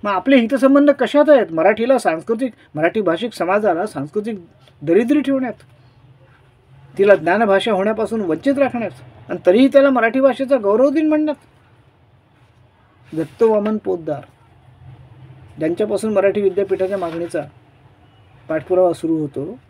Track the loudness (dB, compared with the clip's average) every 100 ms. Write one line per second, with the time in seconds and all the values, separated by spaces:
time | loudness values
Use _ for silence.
0 | -2 -4 2 2 4 0 2 4 4 2
1 | 0 2 4 4 4 0 0 0 0 0
2 | 0 -4 -4 -4 -4 -8 _ -4 -2 0
3 | -2 -2 -4 -6 -2 0 0 -2 -4 -8
4 | -8 -8 -8 -10 -14 _ _ _ 0 0
5 | 2 0 0 -4 -4 -10 _ _ _ _
6 | _ _ _ _ _ _ _ -20 -20 0
7 | 4 4 4 0 2 0 0 -2 -2 -2
8 | -4 -4 -4 -4 -2 0 -2 -2 -8 -10
9 | -20 -20 -12 -4 2 4 4 4 4 2
10 | 0 2 0 0 -2 0 2 2 2 2
11 | 0 0 -2 -6 _ _ _ _ _ _
12 | _ _ _ _ _ _ _ _ _ _
13 | _ -8 -8 0 2 2 0 -4 -4 -6
14 | -6 -10 -12 _ _ _ _ _ -20 -20
15 | -20 -20 -20 -20 -20 -8 -6 -4 -4 -4
16 | -2 0 0 0 -2 -2 -4 -2 -4 -4
17 | -6 -8 -8 -8 -10 -16 _ _ _ _
18 | _ _ _ _ -8 -8 -2 2 2 0
19 | -4 -4 -4 -8 -12 -14 _